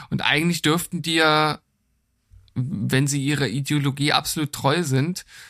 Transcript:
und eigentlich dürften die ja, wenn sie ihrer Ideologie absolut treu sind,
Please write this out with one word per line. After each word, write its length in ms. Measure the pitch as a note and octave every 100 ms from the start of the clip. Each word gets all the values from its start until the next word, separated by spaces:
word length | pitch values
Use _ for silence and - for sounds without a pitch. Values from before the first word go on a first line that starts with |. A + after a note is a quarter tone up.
| -
und 120 | -
eigentlich 400 | - C#3+ E3+ E3+
dürften 400 | D3+ E3 - F3
die 140 | D#3+ E3
ja, 440 | D#3+ D3+ D#3 D3 _ _ _ _ _ _ _ - _ -
wenn 520 | B2+ F3 B2 C3 C#3+
sie 140 | C#3+
ihrer 260 | C3+ D3 C3+
Ideologie 640 | A#2+ C#3 D3 C#3 C#3 D3
absolut 400 | D3 C#3+ - D3+
treu 300 | - C3+ D#3+
sind, 420 | E3+ C3 D#3 F#3 - - -